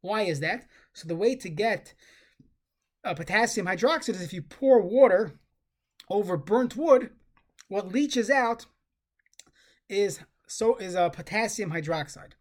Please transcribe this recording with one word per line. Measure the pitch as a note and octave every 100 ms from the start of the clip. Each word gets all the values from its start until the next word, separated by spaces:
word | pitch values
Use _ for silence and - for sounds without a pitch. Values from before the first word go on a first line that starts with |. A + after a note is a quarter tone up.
Why | - G#3+
is | G3 D3
that? | D#3+ A#3 - _ _
So | - D#3+
the | E3+
way | A3 C4
to | F#3
get, | D#3 A3 G3 - _ _ _ _ _ _ _ _ _ _ _
uh, | -
potassium | D#3 E3 G3 A#3 A3+ F3+
hydroxide | F#3 A#3 D#4+ - F#3
is |
if | E3+
you | F3+
pour | - - C4+ B3
water | F3+ A#3 C4 F#3 G3+ - _ _ _ _ _ _ -
over | G3+ F#3 F3
burnt | C#3 A3 B3 G#3+
wood, | D#4+ B3+ A#3+ _ _ _ _ _ _
what | G3 F#3
leaches | A3 D4 B3 G#3+
out | C#4 A#3+ A#3 - _ _ _ _ _ _ _ - _ _ _ _
is | G3 G3+ D3 - _ _
so, | - A3 B3+
is, | F#3+ F3+
uh, | F3
potassium | D#3+ D#3+ G3+ A3+ - G3
hydroxide. | E3 D3+ D#3+ C#3 - - _